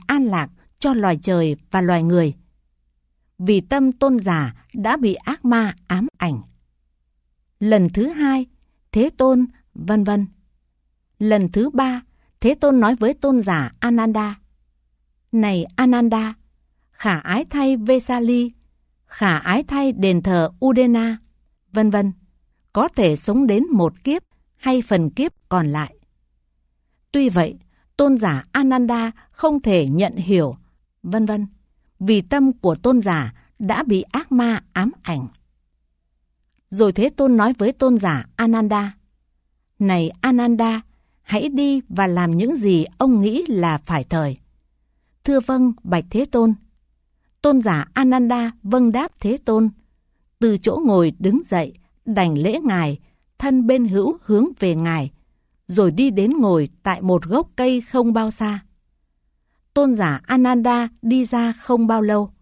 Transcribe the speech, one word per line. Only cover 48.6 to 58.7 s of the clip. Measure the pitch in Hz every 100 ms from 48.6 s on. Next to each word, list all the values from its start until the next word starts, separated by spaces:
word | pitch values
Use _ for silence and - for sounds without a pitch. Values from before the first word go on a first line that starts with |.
vâng | 196 254 240
đáp | 233 - _
Thế | 202 254
Tôn, | - 220 220 - _ _ _ _ _ -
"Từ | 226 202
chỗ | 226 311
ngồi | 294 190 165 -
đứng | 185 254
dậy, | 339 180 156 - _ _
đảnh | - 202 175 147
lễ | 175 277
Ngài, | 294 185 151 143 _ _ _ -
thân | 269 262 233
bên | 262 226
hữu | 196 214 330
hướng | - 214 320 -
về | 190
Ngài, | 160 165 160 135 _ _ _ _ _ -
rồi | 185 185
đi | 160 269
đến | 196 208 311
ngồi | 208 165 143 _
tại | 196 180
một | 185 180
gốc | 170 247 349 -
cây | 254 247
không | 226 254 233
bao | 226 220
xa." | 214 214 202 _